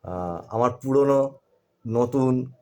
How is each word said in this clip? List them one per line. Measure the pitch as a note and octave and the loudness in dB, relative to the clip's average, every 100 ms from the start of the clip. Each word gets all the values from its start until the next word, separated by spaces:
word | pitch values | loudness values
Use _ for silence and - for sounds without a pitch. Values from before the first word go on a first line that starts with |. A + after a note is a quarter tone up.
আহ, | F2+ F2+ F2+ E2+ - | -10 -8 -8 -8 -8
আমার | A2+ B2 | 0 0
পুরনো | B2+ C3+ C3+ C#3 C#3 C#3 C#3 _ _ _ _ A2+ | 0 0 2 4 2 0 -6 _ _ _ _ -4
নতুন | A2+ B2 C3+ C3 B2+ B2+ - | -2 0 2 2 0 -4 -14